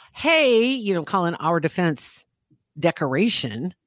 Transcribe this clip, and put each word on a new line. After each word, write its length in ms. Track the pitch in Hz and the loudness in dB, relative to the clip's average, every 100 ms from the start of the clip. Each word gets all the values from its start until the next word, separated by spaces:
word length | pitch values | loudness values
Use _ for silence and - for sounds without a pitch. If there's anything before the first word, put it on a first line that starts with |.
| - | -20
hey, 520 | - 294 320 277 226 247 | -6 2 4 4 4 2
you 280 | 269 208 | 0 -2
know, 100 | 175 | -2
calling 300 | 147 196 170 170 | 0 0 0 -2
our 220 | 160 170 | 0 0
defense 640 | 156 - 175 143 - - - _ _ _ _ - | 0 0 0 0 -6 -10 -16 _ _ _ _ -4
decoration." 960 | 165 - 143 135 226 - 123 110 175 - | -2 0 -2 0 0 0 -4 -6 -8 -10